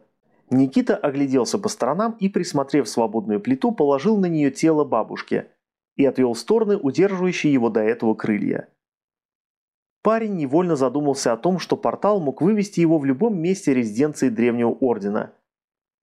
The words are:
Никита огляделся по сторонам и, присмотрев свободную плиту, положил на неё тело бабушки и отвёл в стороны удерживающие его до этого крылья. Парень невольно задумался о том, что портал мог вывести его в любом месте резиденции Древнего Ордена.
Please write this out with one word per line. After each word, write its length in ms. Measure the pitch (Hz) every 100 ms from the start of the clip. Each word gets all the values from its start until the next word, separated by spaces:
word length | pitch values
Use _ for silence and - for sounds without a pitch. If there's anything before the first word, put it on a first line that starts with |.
| _ _ _ _ -
Никита 460 | 127 135 254 - 208
огляделся 640 | 147 139 139 131 233 110
по 120 | 107
сторонам 460 | - 123 165 226 226
и, 80 | 190
присмотрев 580 | 196 175 143 135 151 120
свободную 540 | - 113 110 107 101
плиту, 320 | 110 131 240
положил 460 | 226 143 139 175 214
на 80 | 180
неё 240 | 160 143
тело 340 | - 160 156
бабушки 640 | 139 120 101 98 - 107 - _ _ _ _ -
и 80 |
отвёл 300 | 135 131 127
в 40 | 117
стороны 380 | - 220 208 202
удерживающие 760 | 143 131 196 185 180 175 151
его 180 | 135 117
до 100 | 110
этого 340 | 107 117 113
крылья. 540 | 110 110 104 90 85 - _ _ _ _ _ _ _ _ _ _ _ _ _
Парень 340 | 208 220 220 185
невольно 400 | 139 156 180 147
задумался 560 | 131 139 147 135 135
о 40 | 113
том, 200 | 175 180
что 180 | - 139
портал 440 | 120 110 196 208
мог 220 | 143 -
вывести 380 | 165 214 202 -
его 180 | 170 160
в 60 |
любом 340 | 139 131 233 190
месте 340 | 165 190 -
резиденции 560 | 127 113 107 151 147 131
Древнего 440 | 110 120 120 117
Ордена. 600 | - 127 107 101 107 - _ _ _ _ _ _ _